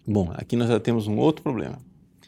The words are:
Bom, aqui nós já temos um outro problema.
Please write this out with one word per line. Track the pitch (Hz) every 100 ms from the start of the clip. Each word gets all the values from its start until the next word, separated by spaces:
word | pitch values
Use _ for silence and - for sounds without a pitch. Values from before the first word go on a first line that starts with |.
| -
Bom, | 104 87
aqui | - - 120
nós | 117
já | 113
temos | 113 117 104
um | 107
outro | 139 156
problema. | - 117 67 - - - _ _